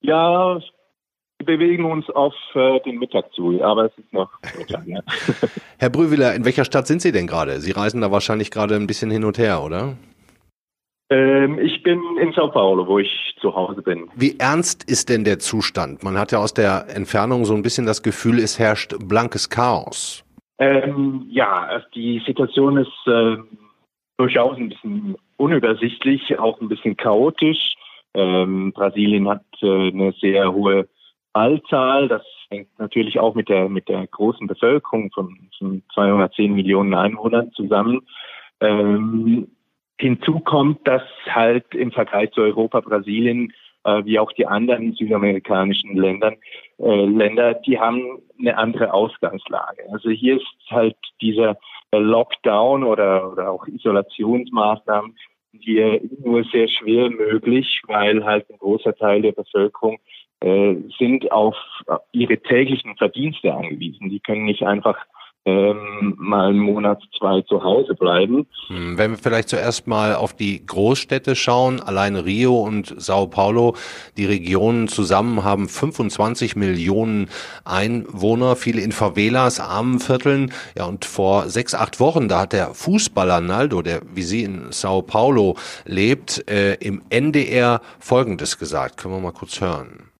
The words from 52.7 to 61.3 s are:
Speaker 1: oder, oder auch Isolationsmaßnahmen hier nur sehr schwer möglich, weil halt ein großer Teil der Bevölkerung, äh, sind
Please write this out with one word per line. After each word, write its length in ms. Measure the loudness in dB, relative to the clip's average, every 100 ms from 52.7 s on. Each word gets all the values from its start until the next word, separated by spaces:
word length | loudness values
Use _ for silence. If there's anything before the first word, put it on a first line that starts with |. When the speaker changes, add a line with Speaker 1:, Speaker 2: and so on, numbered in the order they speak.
| 2
Speaker 1:
oder, 480 | 2 2 4 2 0
oder 180 | -6 -4
auch 160 | -6 -8
Isolationsmaßnahmen 1500 | -4 0 0 0 -4 0 0 0 0 0 0 -2 -2 -2 _ -20 _ _ _
hier 420 | 0 2 4 2 -4 -8 0
nur 180 | 0 2
sehr 220 | 2 2
schwer 440 | 0 2 2 2
möglich, 720 | 0 0 0 2 2 0 -6 -2
weil 400 | 0 2 2 2
halt 240 | -2 -2
ein 80 | -8
großer 380 | -2 0 0 0
Teil 260 | 2 4
der 120 | 2
Bevölkerung, 640 | -2 -4 0 0 0 -4 -4 _ -20 _ _
äh, 340 | 0 4 4 2 -4 -2
sind 340 | 2 2 2